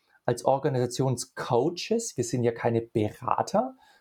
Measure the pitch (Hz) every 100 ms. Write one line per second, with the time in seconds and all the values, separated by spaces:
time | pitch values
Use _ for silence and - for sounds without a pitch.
0 | _ _ - 120 135 135 147 131 123 -
1 | 131 127 - - - 120 147 175 - 226
2 | 226 - 120 127 117 117 120 113 117 -
3 | - - 127 - - 190 262 262 _ _